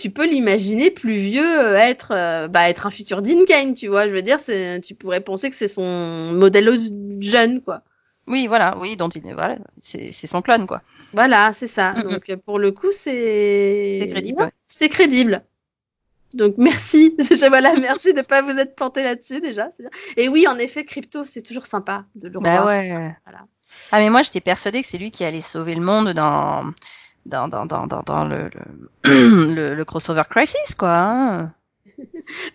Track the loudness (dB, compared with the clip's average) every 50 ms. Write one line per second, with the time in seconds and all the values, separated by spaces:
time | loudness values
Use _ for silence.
0 | -2 -8 -4 -2 -2 0 0 0 2 2 0 0 0 -2 0 0 0 0 0 -2
1 | -4 -4 -2 -2 -2 -2 -2 0 0 0 2 2 2 2 4 4 4 2 2 -2
2 | -6 -6 -4 -2 -2 -2 -4 -4 -4 0 2 2 4 2 2 -2 -6 -10 -10 -10
3 | -10 -8 -6 -4 0 2 4 4 6 6 4 4 2 0 -4 -6 -4 -2 0 0
4 | 2 0 0 -2 0 0 -2 -2 -2 -4 -4 -4 -4 -6 -8 -10 -10 -14 -18 -14
5 | -8 -6 -6 -4 -4 -6 -8 -6 -6 -8 -6 -6 -6 -6 -4 -6 -6 -6 -6 -6
6 | -6 -8 -8 -8 -6 -4 2 4 4 6 6 6 4 4 4 2 0 -4 -8 -10
7 | -12 -12 -10 -8 -2 2 4 4 4 4 0 -2 -6 -8 -10 -10 -12 _ _ _
8 | _ _ _ _ _ -4 -2 -2 0 0 2 2 2 2 0 -4 -8 -8 -6 -6
9 | -6 -6 -6 -8 -14 -12 -8 -6 -6 -6 -6 -8 -14 -18 _ _ -16 -14 -14 -12
10 | -12 -12 -12 -12 -10 -8 -8 -4 0 2 0 0 0 -2 -8 -10 -12 _ _ -20
11 | -20 _ 0 2 4 4 4 4 4 2 0 -2 -8 -6 -2 -2 -2 0 -2 -4
12 | -4 -4 -6 -6 -8 -8 -10 -10 -8 -6 -2 0 0 0 0 -2 -2 -4 -4 -4
13 | -4 -6 -4 -2 -2 0 0 2 2 2 2 2 2 2 0 0 -2 -2 -4 -4
14 | -6 -6 -6 -6 -6 -4 -2 -2 -2 -2 -4 _ _ -18 -4 -2 -2 2 4 4
15 | 4 4 4 4 2 2 0 -2 -6 _ _ _ _ _ _ _ _ _ _ _
16 | _ _ _ _ _ _ -2 0 0 2 4 4 4 4 4 0 -2 2 6 6
17 | 6 6 6 2 2 4 4 6 6 6 6 6 6 4 4 2 2 0 -2 0
18 | 2 2 2 2 0 2 2 2 2 2 0 -2 -2 -2 -4 -6 -6 -4 -4 -2
19 | -2 -2 -4 -6 -10 -12 -10 -8 -8 -6 -6 -6 -8 -8 -10 -16 -20 -20 -18 -18
20 | -18 -6 -2 0 0 2 4 4 4 4 2 0 -4 -6 -6 -10 -12 -12 -12 -14
21 | -14 -12 -12 -12 -12 -12 -14 -16 -16 -14 -14 -14 -10 -8 -6 -6 -6 -6 -8 -10
22 | -10 _ -20 -20 -18 -14 -8 -4 0 2 2 2 2 2 0 0 -2 -4 -6 -6
23 | -8 -10 -12 -16 _ -20 -20 -20 -20 _ _ _ _ -20 -20 -20 -4 0 2 4
24 | 4 6 4 4 2 2 -2 -4 -2 -2 -2 -2 -4 -4 -4 -6 -6 -8 -10 -10
25 | -10 -10 -8 -6 -6 -6 -6 -8 -10 -10 -10 -8 -8 -6 -6 -4 -2 0 0 0
26 | 0 0 -2 0 0 0 0 0 -2 -4 -4 -6 -8 -10 -12 -14 -18 -20 -20 -20
27 | -20 _ _ _ -14 -10 -8 -8 -6 -6 -8 -8 -8 -6 -6 -6 -6 -6 -8 -8
28 | -8 -6 -4 -4 -4 -4 -6 -8 -8 -10 -14 -16 -20 -20 -20 -20 -20 -20 _ _
29 | 2 4 6 8 8 8 8 8 6 4 0 -2 -2 -4 -4 -6 -8 -8 -8 -8
30 | -6 -2 -2 -2 -2 0 2 2 2 2 0 -4 -4 -6 -4 -2 0 2 2 2
31 | 2 0 0 0 0 -2 -2 -4 -6 -10 -12 _ _ _ _ _ _ _ _ -20
32 | -20 -18 -18 -18 -18 -16 -14 -14 -14 -2